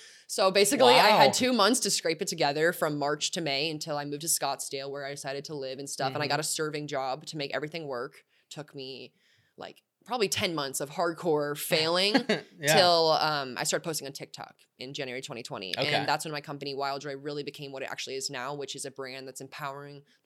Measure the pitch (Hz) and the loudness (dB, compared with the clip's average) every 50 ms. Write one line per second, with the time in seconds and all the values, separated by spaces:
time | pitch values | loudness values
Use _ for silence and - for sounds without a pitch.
0 | - - - - _ - - - 196 190 185 202 196 196 277 233 254 240 254 254 | -20 -20 -20 -20 _ -6 0 4 4 6 6 6 6 6 6 8 8 10 10 10
1 | 180 214 214 180 208 - - - 247 247 254 226 190 208 254 - - 202 - - | 10 8 10 8 8 8 6 4 2 2 4 6 6 6 4 4 2 0 -2 0
2 | - 170 165 156 202 - 185 160 156 143 143 151 160 170 180 - 175 156 147 143 | 0 -2 -2 -2 -4 -6 -2 0 0 2 2 2 2 2 2 2 0 0 0 0
3 | 139 143 151 151 - - - 190 165 147 139 135 151 165 151 151 - 165 147 143 | 0 0 0 0 -2 -4 -4 -2 -2 -2 -2 0 -2 -2 -4 -6 -6 -6 -6 -6
4 | 143 147 147 147 165 165 - - 151 139 135 - - - 143 135 135 139 139 143 | -4 -6 -6 -6 -2 -2 -2 0 0 -2 -2 -4 -6 -8 -8 -8 -8 -8 -8 -8
5 | 139 139 143 143 - 139 135 143 143 - 156 143 135 131 131 127 139 139 - - | -8 -8 -8 -8 -8 -8 -6 -6 -8 -8 -8 -8 -6 -8 -8 -8 -10 -8 -6 -2
6 | 143 143 135 147 147 127 143 147 151 - - - 156 151 147 147 151 143 147 135 | -2 -2 -2 -2 0 0 0 0 0 -2 -2 -2 -4 -4 -4 -6 -6 -4 -4 -4
7 | 135 139 151 151 156 - 156 156 139 143 - 135 151 151 165 165 160 139 131 120 | -2 -2 -4 -6 -6 -10 -8 -6 -6 -4 -4 -4 -4 -4 -8 -8 -8 -6 -6 -6
8 | 127 - - - _ _ _ _ _ - - 151 147 - - 143 131 131 135 123 | -6 -8 -10 -16 _ _ _ _ _ -18 -14 -14 -14 -14 -14 -14 -14 -12 -12 -14
9 | 123 - _ _ _ _ _ _ _ _ _ - - - - _ _ _ _ _ | -16 -18 _ _ _ _ _ _ _ _ _ -16 -16 -16 -16 _ _ _ _ _
10 | _ - 240 247 202 190 - - 214 185 165 151 139 135 131 - 147 139 151 185 | _ -6 -2 0 0 0 0 0 -2 0 0 -2 -4 -4 -4 -6 -6 -6 -2 -2
11 | 175 175 165 - - 175 151 147 147 147 143 147 - - 175 160 156 165 170 180 | -2 -2 -2 -2 0 2 2 2 2 -2 -4 -4 -2 0 2 2 2 4 4 4
12 | 190 202 214 262 240 - 202 147 - - - - 151 143 160 156 180 175 170 165 | 4 4 4 4 2 2 -2 -2 -2 -10 -12 -2 2 4 6 8 8 8 8 6
13 | 165 156 156 - - 156 151 143 135 131 120 92 147 151 - 151 - 170 151 - | 6 6 4 4 4 2 0 0 -2 -4 -4 -4 -2 -2 -2 -2 -2 -4 -6 -6
14 | 143 135 - - 147 - - - - - - _ _ _ _ - 123 131 139 147 | -6 -8 -10 -12 -14 -14 -14 -14 -16 -16 -18 _ _ _ _ -16 -14 -12 -8 -8
15 | 139 127 123 131 127 - 131 113 123 - 135 110 95 92 90 117 135 147 139 104 | -8 -8 -8 -8 -10 -10 -10 -10 -10 -10 -10 -10 -8 -4 -2 0 0 2 2 2
16 | 104 - 143 151 - 165 151 143 143 - 147 139 139 143 139 135 139 139 139 139 | 2 2 0 0 -2 -4 -8 -8 -8 -8 -10 -8 -8 -8 -6 -4 -2 -2 -4 -4
17 | 143 147 139 139 139 151 147 147 143 147 151 - 147 139 135 131 131 - - - | -6 -8 -10 -8 -8 -8 -6 -6 -6 -8 -10 -10 -10 -10 -8 -8 -8 -8 -8 -8
18 | - 123 131 135 135 - 139 127 123 139 147 143 139 135 - 135 - 139 135 - | -8 -8 -6 -6 -6 -6 -6 -6 -6 -6 -6 -6 -6 -8 -8 -8 -10 -10 -10 -10
19 | 131 127 131 135 131 135 131 - 139 135 - - 151 139 139 143 143 143 143 139 | -12 -10 -10 -12 -12 -14 -14 -14 -14 -14 -12 -10 -10 -8 -10 -10 -12 -16 -18 -18
20 | 143 _ _ _ - | -20 _ _ _ -4